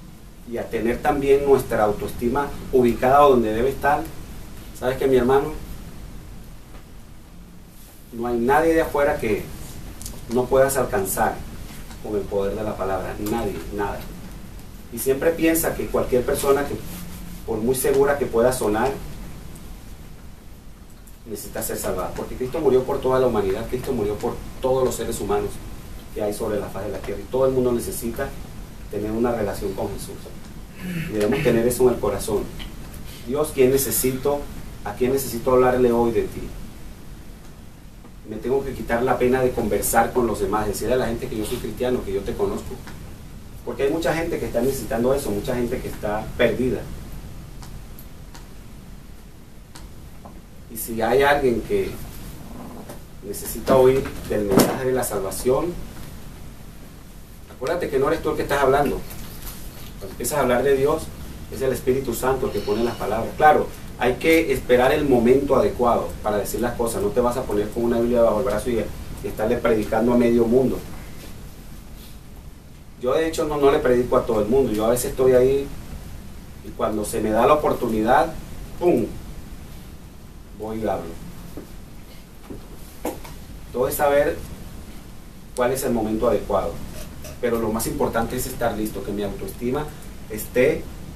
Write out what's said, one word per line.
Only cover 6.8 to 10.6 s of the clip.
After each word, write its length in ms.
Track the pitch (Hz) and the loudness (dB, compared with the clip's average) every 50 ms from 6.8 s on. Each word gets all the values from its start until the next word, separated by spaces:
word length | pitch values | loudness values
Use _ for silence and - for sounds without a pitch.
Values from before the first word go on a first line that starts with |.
| - - - - - - - - - - - - - - - - - - - - - - - - - - 123 | -16 -16 -18 -18 -16 -16 -18 -18 -18 -18 -18 -18 -18 -18 -18 -18 -20 -18 -20 -20 -20 -20 -20 -20 -18 -14 -8
No 140 | 113 117 | -6 -4
hay 120 | 120 120 117 | -2 0 2
nadie 340 | 117 127 139 156 165 165 160 | 4 4 6 6 6 6 6
de 100 | 160 156 | 4 4
afuera 360 | - - 143 143 143 143 - | 2 2 2 4 4 2 0
que 240 | 123 110 101 - - - - - - - - - - - - - - - - - - - 113 | 0 0 0 0 -2 -6 -10 -12 -12 -12 -12 -12 -12 -12 -12 -10 -10 -10 -10 -10 -8 -2 0
no 120 | 127 127 | 0 2
puedas 300 | 120 135 131 | 4 6 6